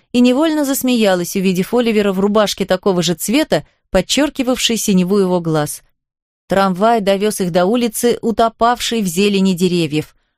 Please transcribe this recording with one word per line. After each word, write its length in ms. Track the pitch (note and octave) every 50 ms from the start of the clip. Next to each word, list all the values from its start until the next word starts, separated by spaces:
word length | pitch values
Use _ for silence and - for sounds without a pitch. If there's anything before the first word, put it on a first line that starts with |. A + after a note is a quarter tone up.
| _ _ -
и 80 | B3
невольно 460 | B3 B3 B3+ B3+ D#4 E4 D#4 D4+ D4
засмеялась, 680 | C4+ C#4 - - B3+ B3 A#3 A3 G3 F#3 F3+ F3 - -
увидев 380 | G3 F3+ G3 F#3+ F3 F#3 - -
Оливера 400 | A#3+ B3 A3+ A3 G#3+ G#3 G3+ F#3+
в 80 | F#3+
рубашке 460 | F#3+ G#3 G3+ F#3+ - F#3 - - F#3+
такого 360 | - F#3+ F#3 - G#3 F#3 F3 F3
же 120 | D#3+ F3+
цвета, 520 | - - - G#3+ C#4+ D#4 - - D#3+ - _ _ _ _ _
подчеркивавшей 880 | - F#3+ F3+ - - - C#4+ D4+ - - C4 A#3+ C4 - - - A#3
синеву 400 | G#3+ - - G3+ F#3 F3+ F3 G3+ G#3
его 220 | F#3+ F3+ F3+ F3+
глаз. 420 | E3+ E3 D#3 D#3 D3 D3+ - - _ _ _ _ _ _ _ _ _ _ _ _ _ -
Трамвай 520 | F3+ G3 G3 F#3+ F#3 E3+ G#3 A3+ A#3 A#3
довез 400 | G3+ G3 G3 G3 G3+ G#3+ G#3 -
их 120 | G3 F3 D#3+
до 120 | F3+ F3+
улицы, 540 | F#3 A3+ B3 A#3+ A#3+ - - - A#3+ A3+ -
утопавшей 800 | - A3+ G#3+ - A3+ A3+ - - A3+ A#3 B3 A#3 - - A#3 A3+
в 60 | G#3
зелени 480 | F#3 D#3+ F3 G3+ G#3 G3+ G3 F#3+ F#3+ F#3
деревьев. 600 | E3 F#3 F#3 F3 F3 E3 D3+ C#3+ D3+ - - _ _ _ _ _